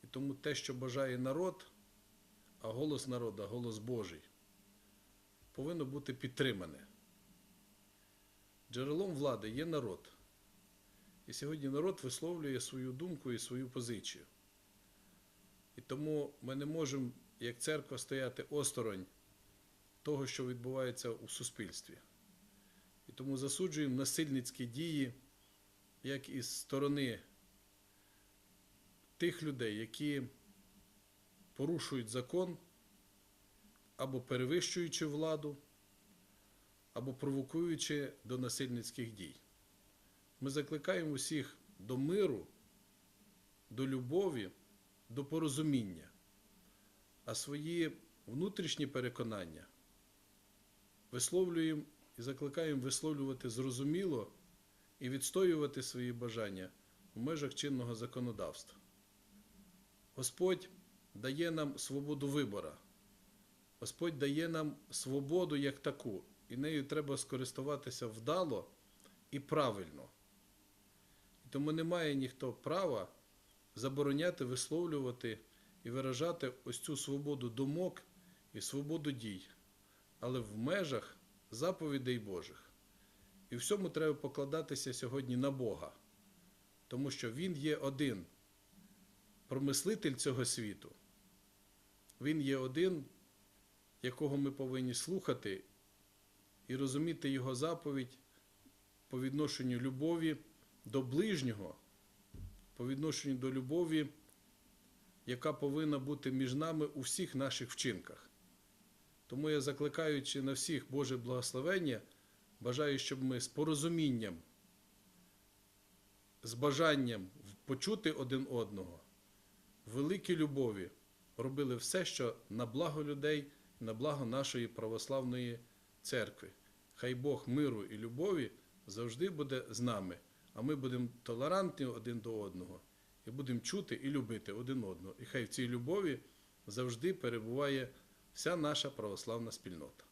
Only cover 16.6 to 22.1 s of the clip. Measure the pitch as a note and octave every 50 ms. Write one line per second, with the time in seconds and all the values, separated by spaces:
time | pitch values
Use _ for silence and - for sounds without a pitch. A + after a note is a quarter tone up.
16.6 | C#3+ D3 D#3 E3 D#3+ C3 C3+ C#3 C3 A#2+ B2 - - - - - A2+ A#2+ A#2+ -
17.6 | - - D#3 D3+ C3+ - C#3 B2 - - C#3 C3+ C3 B2+ B2 - - - D3 D3
18.6 | D3 - - - A#2 A2 G2+ F#2 F#2 - - - - - - - - - - -
19.6 | - - - - - - - - - D3+ D3+ C#3 C#3 B2 - - C3 B2 B2+ A#2+
20.6 | A#2+ B2+ C3 C3 C3 B2 A#2+ B2 - B2 A2+ A2 A#2 G#2+ - - A#2+ - - -
21.6 | A2 E2+ - - - - - - - -